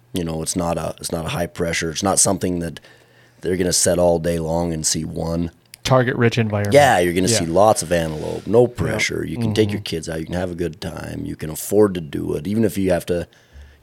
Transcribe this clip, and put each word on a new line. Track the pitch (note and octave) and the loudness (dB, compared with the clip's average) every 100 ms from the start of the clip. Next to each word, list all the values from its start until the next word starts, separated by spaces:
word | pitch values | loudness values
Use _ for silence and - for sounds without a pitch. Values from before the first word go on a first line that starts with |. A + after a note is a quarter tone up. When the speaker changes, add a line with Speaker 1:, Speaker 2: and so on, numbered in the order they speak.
| _ | _
Speaker 1:
You | F#2+ | -6
know, | E2 D#2+ | -4 -6
it's | D#2+ F#2 | -4 -4
not | E2+ E2 | -2 -2
a, | D#2+ - | -6 -8
it's | - | -6
not | E2+ D#2+ | -6 -4
a | |
high | - E2+ | -4 -6
pressure. | - E2+ E2 E2 | -4 -4 -2 -4
It's | D2 | -2
not | G2 E2+ | 0 2
something | G2+ F#2 F#2 F2 | 2 0 -2 -2
that | E2+ C#2 - - _ _ _ _ | -6 -10 -18 -20 _ _ _ _
they're | D#2+ F2+ | -4 0
gonna | F2+ | 0
set | D#2+ F#2 F2 | 2 2 4
all | F2 E2+ | 4 2
day | E2 E2+ | 0 -2
long | D#2+ E2+ E2+ | -2 -2 -2
and | D#2+ D#2 | -2 -2
see | D#2+ E2 | -4 -6
one. | E2 E2 E2+ E2+ - _ - | -6 -4 -2 -4 -8 _ -6
Speaker 2:
Target | - C3 B2 C3 | 2 2 2 2
rich | A#2 B2 | 2 2
environment. | A2 G#2 G2+ | 0 0 4
Speaker 1:
Yeah, | C#3 C#3 G2 | 6 8 6
you're | F2 | 4
gonna | F2 G2 | 2 2
Speaker 2:
Yeah. | A2 | 2
Speaker 1:
see | E2 | 2
lots | E2+ G#2+ G#2 | 4 6 4
of | D#2+ | 2
antelope, | E2+ D#2+ D#2 E2 D#2+ - | 0 0 -4 -6 -6 2
no | A2+ | 4
Speaker 2:
Yeah. | A#2+ - | 4 2
Speaker 1:
pressure. | B2+ G#2+ - E2 - | -2 -2 -2 -4 -4
You | A#2+ | -2
can | A2+ | 0
take | A2 G#2 | 2 2
your | G#2 | 0
Speaker 2:
Mm-hmm. | |
Speaker 1:
kids | - D#2+ D#2 | -6 -8 -6
out, | D#2+ | -8
you | D#2+ | -4
can | |
have | F2 F#2 | -4 -4
a | E2+ | -4
good | E2+ D#2 | -6 -6
time, | F2+ D#2 D#2 D#2+ | -12 -10 -10 -8
you | D#2+ - | -8 -8
can | D#3 | -8
afford | D#3 - G2+ G#2 | -8 0 4 4
to | F2+ | 2
do | D2 E2+ E2 | -6 -6 -4
it, | D#2+ E2+ | -4 -2
even | G#2+ G#2+ | 0 0
if | G2 | 0
you | F#2 | 0
have | E2+ - | 0 0
to, | F2 E2+ _ _ - - - | -4 -4 _ _ -20 -20 -4